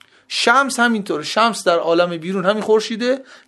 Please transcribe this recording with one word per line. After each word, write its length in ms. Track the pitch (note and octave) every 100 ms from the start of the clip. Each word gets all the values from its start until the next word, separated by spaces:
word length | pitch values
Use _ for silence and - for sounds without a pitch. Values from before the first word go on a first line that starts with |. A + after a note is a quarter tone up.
| - _ _
شمس 520 | - A#3 B3+ C#4 B3+
همینطور، 440 | A#3 A3 F#3+ D#3
شمس 400 | - A3 A#3 G3+
در 160 | F3+ E3+
عالم 380 | D#3+ E3+ F3 E3+
بیرون 280 | E3 G3 F3+
همین 180 | G#3+
خورشیده، 600 | G#3 A3 A3 A3 B3 C4 - -